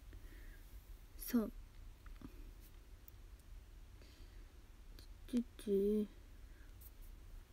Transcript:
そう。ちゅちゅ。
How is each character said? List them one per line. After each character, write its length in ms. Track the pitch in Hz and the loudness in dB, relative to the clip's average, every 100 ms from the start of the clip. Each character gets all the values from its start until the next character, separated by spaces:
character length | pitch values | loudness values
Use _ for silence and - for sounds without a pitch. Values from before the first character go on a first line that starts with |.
| - - - - - - - - - - - - | -8 -8 -6 -6 -8 -8 -8 -10 -8 -10 -8 -6
そ 260 | - 240 | 6 8
う。 80 | 208 - - - - - - - - - - - - - - - - - - - - - - - - - - - - - - - - - - - - - - | 8 2 -8 -8 -10 -10 -10 -8 -6 -6 -8 -8 -10 -12 -12 -12 -12 -10 -10 -10 -10 -10 -10 -12 -12 -12 -12 -10 -10 -10 -10 -12 -12 -12 -10 -10 -10 -10 2
ち 100 | 247 | 4
ゅ 60 | 233 - | 4 -2
ち 140 | - | 6
ゅ。 360 | 196 202 214 208 - - - - - - - - - - - - - - | 10 10 10 6 0 -10 -10 -10 -10 -10 -10 -12 -10 -10 -8 -8 -8 -8